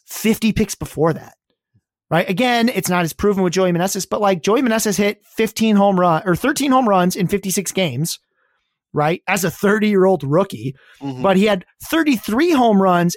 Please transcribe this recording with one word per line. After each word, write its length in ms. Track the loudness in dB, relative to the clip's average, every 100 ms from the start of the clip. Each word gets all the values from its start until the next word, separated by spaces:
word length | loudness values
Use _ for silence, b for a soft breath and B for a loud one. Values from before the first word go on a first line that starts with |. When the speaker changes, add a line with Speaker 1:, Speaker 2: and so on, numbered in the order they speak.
| _
Speaker 1:
fifty 460 | -4 -2 0 0
picks 220 | 0 -2
before 380 | -4 -10 -2 -2
that? 220 | -2 -8 _ _ _ _ _ _ _ _
Right? 180 | -2 0
Again, 400 | -2 0 0 0
it's 200 | -2 -2
not 140 | -2
as 80 | -2
proven 280 | -2 -2 0
with 100 | 0
Joey 180 | 0 0
Meneses, 340 | 0 -2 -4 -6
but, 120 | -2
like, 220 | 0 0
Joey 180 | 0 0
Meneses 340 | 0 0 -2 0
hit 260 | -2 -4 _
fifteen 500 | -4 -4 0 2 4
home 220 | 4 2
run, 240 | 2 2 0
or 100 | -2
thirteen 340 | -2 -2 0
home 180 | 2 2
runs 280 | 2 2 0
in 120 | -2
fifty-six 440 | -2 -4 -4 -4
games, 460 | -4 -4 -4 -6 -8 _ _ _ _ _ _ _
right? 300 | -2 -2 -2 -4
As 160 | -2
a 60 | -2
thirty-year-old 720 | -2 0 2 2 2 2 2
rookie, 500 | 0 0 0 -4 -10 -12 b b
Speaker 2:
Mm-hmm. 220 | -12 -2
Speaker 1:
but 140 | 2 2
he 80 |
had 200 | 2 0 -4 _ -4
thirty-three 600 | 0 0 0 -2 0 2
home 280 | 2 4 4
runs 340 | 4 2 0